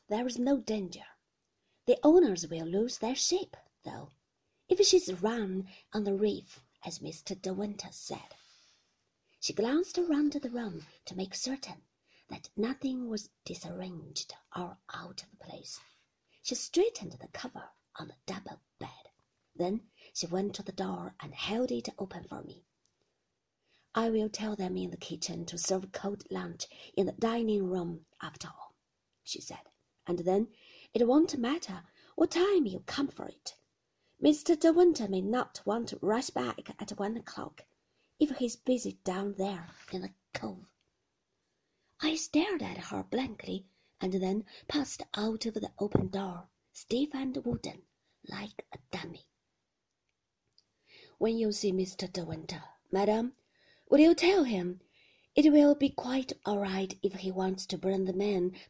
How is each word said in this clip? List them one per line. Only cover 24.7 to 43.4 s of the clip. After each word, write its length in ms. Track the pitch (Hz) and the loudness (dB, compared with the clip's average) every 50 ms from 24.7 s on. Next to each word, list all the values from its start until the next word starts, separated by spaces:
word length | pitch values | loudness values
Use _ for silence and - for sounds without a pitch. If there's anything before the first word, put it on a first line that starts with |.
| 185 | -4
in 140 | 185 185 175 | -4 -6 -6
the 60 | 180 | -8
kitchen 480 | - - - 170 170 - - 165 165 170 | -10 -10 -10 -10 -8 -8 -8 -6 -8 -8
to 120 | 170 170 170 | -8 -8 -6
serve 320 | - - 190 190 190 190 | -2 -2 -2 -2 -4 -6
cold 380 | - - - 196 202 202 - - | -10 -8 -6 -6 -6 -8 -10 -8
lunch 360 | 190 185 180 170 170 - - - - - - - - | -8 -8 -8 -8 -10 -12 -14 -14 -16 -20 -16 -6 -2
in 120 | - 196 | 0 0
the 60 | - | 0
dining 560 | - - 226 226 233 233 233 214 208 202 190 180 | 0 -2 -2 0 0 0 0 2 2 2 2 0
room 380 | 180 180 170 170 170 160 - _ _ - | -2 -2 -4 -4 -8 -10 -14 _ _ -14
after 260 | 180 156 151 - - 160 | -12 -12 -12 -12 -14 -14
all," 260 | - - - - _ _ _ _ _ _ _ _ _ _ - | -16 -16 -20 -20 _ _ _ _ _ _ _ _ _ _ -12
she 160 | - - - | -12 -12 -10
said, 280 | - - - - - - _ _ _ _ _ _ - | -10 -14 -14 -16 -18 -20 _ _ _ _ _ _ -6
"and 140 | - 175 175 | -4 -4 -2
then 340 | 165 185 190 202 226 - - - - - - - - - - | 2 2 2 2 2 0 -6 -18 -20 -20 -20 -20 -8 -2 0
it 120 | 226 240 226 | 2 4 6
won't 280 | 262 302 330 - - | 6 6 6 4 2
matter 480 | 262 233 240 294 349 - - 185 175 - - _ _ - - - | -2 -2 0 -2 -2 -4 -8 -12 -14 -14 -18 _ _ -20 -6 0
what 160 | - 330 339 | 2 2 2
time 340 | - 339 359 415 403 349 269 | 4 4 4 6 6 4 4
you 160 | 196 185 - - | 2 -2 -6 -8
come 220 | - - 277 285 262 | -6 -4 -2 -2 -2
for 180 | - - - | -4 -8 -12
it. 300 | - - _ - - - _ _ _ _ _ _ _ _ _ _ _ _ - | -12 -12 _ -16 -16 -16 _ _ _ _ _ _ _ _ _ _ _ _ 4
Mister 360 | - 294 294 - - - 339 | 6 6 6 6 4 2 4
De 180 | 311 - 330 | 6 6 6
Winter 360 | 320 349 359 349 311 - 220 196 | 8 8 8 8 6 4 0 -2
may 120 | 196 185 | -2 0
not 400 | 185 202 233 254 - - - - - | 0 0 0 -2 -2 -4 -8 -8 -2
want 220 | 202 208 233 233 - | -2 -2 -2 -2 -6
to 80 | - - | -6 -2
rush 320 | - 190 214 247 269 - | 0 0 0 0 0 -2
back 400 | - - 247 240 - - - - - - | -4 -4 -4 -4 -4 -8 -10 -14 -12 -10
at 180 | 208 - 214 - | -8 -8 -6 -4
one 180 | 202 208 226 | -4 -4 -4
o'clock 500 | 233 - - - - - - - - - _ _ _ _ _ _ _ _ _ _ - | -6 -8 -12 -12 -12 -12 -12 -14 -18 -20 _ _ _ _ _ _ _ _ _ _ 0
if 100 | 311 294 254 - | 0 0 0 -2
he's 160 | 254 233 - | -4 -4 -4
busy 380 | - - - 254 240 - 190 190 - - | -4 0 0 0 0 0 -6 -8 -8 -6
down 300 | 190 180 190 196 202 196 | -4 -4 -2 -4 -4 -4
there 340 | - 190 202 196 175 170 170 - - - - | -2 -4 -4 -4 -6 -12 -16 -18 -20 -14 -10
in 100 | - 185 | -8 -8
the 120 | 185 196 - _ _ _ | -8 -10 -12 _ _ _
cove." 400 | - - 226 214 190 185 - - _ _ _ _ _ _ _ _ _ _ _ _ _ _ _ _ _ _ _ _ _ _ _ _ _ - | -12 -10 -8 -10 -10 -12 -16 -20 _ _ _ _ _ _ _ _ _ _ _ _ _ _ _ _ _ _ _ _ _ _ _ _ _ -2
I 140 | - 311 320 | -2 0 0
stared 460 | 320 - - - 294 349 427 381 294 | -2 -2 0 2 2 2 2 0 -4
at 160 | 214 185 190 185 | -4 -6 -8 -10
her 240 | - - 208 190 | -10 -8 -8 -8
blankly 640 | 185 - 196 240 262 247 208 - | -6 -4 -2 -2 -2 -4 -6 -10